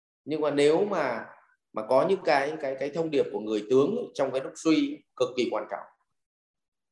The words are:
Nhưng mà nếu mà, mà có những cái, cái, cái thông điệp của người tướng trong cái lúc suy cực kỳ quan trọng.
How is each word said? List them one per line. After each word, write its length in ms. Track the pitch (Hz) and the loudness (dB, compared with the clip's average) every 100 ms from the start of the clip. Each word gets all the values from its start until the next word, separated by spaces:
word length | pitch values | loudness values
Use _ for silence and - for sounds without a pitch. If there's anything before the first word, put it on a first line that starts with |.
| _ _ - | _ _ -8
Nhưng 160 | 151 | -2
mà 100 | 151 | 0
nếu 340 | 139 147 160 208 | 4 4 4 2
mà, 400 | 185 135 113 - - _ _ _ | 0 -2 -4 -8 -18 _ _ _
mà 100 | 110 110 | -8 2
có 160 | 131 165 | 4 4
những 100 | 190 | 2
cái, 300 | 165 143 139 156 | 2 2 2 -4
cái, 140 | 135 135 | -6 -6
cái 100 | 143 | -6
thông 220 | 170 160 | -4 -2
điệp 140 | 139 123 | 0 0
của 80 | - | -2
người 280 | 107 110 101 | -4 -4 2
tướng 260 | 131 151 233 214 | 4 4 0 -6
trong 180 | - 135 | -2 -2
cái 100 | 131 | -2
lúc 100 | 160 - | -6 -4
suy 480 | 165 156 139 143 _ - | 2 2 2 -4 _ -4
cực 140 | 123 127 | -4 0
kỳ 100 | 113 | -2
quan 160 | 107 - | -2 -6
trọng. 140 | - - _ _ _ _ _ _ _ _ _ _ | -10 -12 _ _ _ _ _ _ _ _ _ _